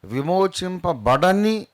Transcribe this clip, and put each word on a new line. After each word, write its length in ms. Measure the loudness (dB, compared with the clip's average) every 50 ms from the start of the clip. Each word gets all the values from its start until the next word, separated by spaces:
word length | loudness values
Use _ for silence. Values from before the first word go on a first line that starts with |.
| -14
విమోచింపబడని 1600 | -6 -6 -6 -2 -2 0 0 0 0 -2 -4 -8 -8 -8 -6 -4 -4 -4 -2 2 2 2 4 4 4 4 4 2 2 0 -2 -6 _